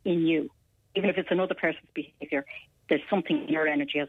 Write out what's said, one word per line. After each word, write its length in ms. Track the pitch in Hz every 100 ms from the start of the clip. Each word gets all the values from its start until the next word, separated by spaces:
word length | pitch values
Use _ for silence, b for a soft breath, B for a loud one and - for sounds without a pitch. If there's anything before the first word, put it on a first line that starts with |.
in 200 | 196 175
you. 240 | 165 160 - - _ _ _
Even 160 | 196 202
if 80 | 190
it's 140 | -
another 240 | 180 185 -
person's 320 | 165 156 -
behaviour, 500 | - 143 _ 147 143 139 B B _ -
there's 120 | 151 -
something 320 | 196 - 151
in 60 | 139
your 180 | 160 156
energy 320 | 147 143
has 100 | 147